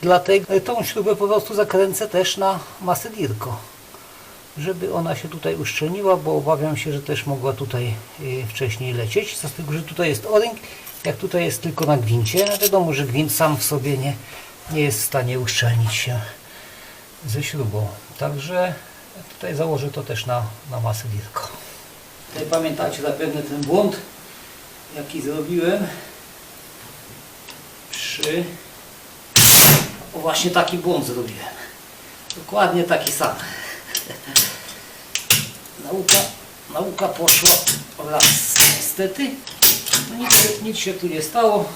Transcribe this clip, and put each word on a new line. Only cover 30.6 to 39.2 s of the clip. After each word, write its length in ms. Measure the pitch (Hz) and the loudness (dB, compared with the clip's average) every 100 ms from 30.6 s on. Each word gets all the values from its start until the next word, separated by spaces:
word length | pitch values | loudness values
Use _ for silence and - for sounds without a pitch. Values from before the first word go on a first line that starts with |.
| 156 175 | 2 0
błąd 280 | 160 160 120 | 0 0 0
zrobiłem. 480 | 123 113 107 - - - - - - - - - - | -4 -6 -8 -12 -12 -16 -16 -20 -20 -20 -20 -14 -14
Dokładnie 480 | 170 202 190 175 | -4 2 4 4
taki 280 | 175 165 - | 2 2 0
sam. 220 | - 156 - - - - - - - - - - - - - | 0 -2 -2 -8 -10 -10 -12 -8 -8 -8 -12 0 2 2 -2
<laughs> 1200 | - - - - - - - - - - - - | -14 -16 -16 -18 -10 -8 0 0 0 -8 -18 -14
Nauka, 300 | - 190 180 202 190 - - - - | -6 -4 4 4 4 -6 -18 -20 -8
nauka 360 | 147 190 175 160 | -4 -4 -2 -2
poszła 420 | - 165 - 165 - - 147 - - 147 | 0 4 6 8 6 4 -2 -6 -10 -4
raz, 440 | 151 - - - - - - | 4 4 4 2 6 6 6
niestety. 540 | - - 190 - | -2 -2 -2 0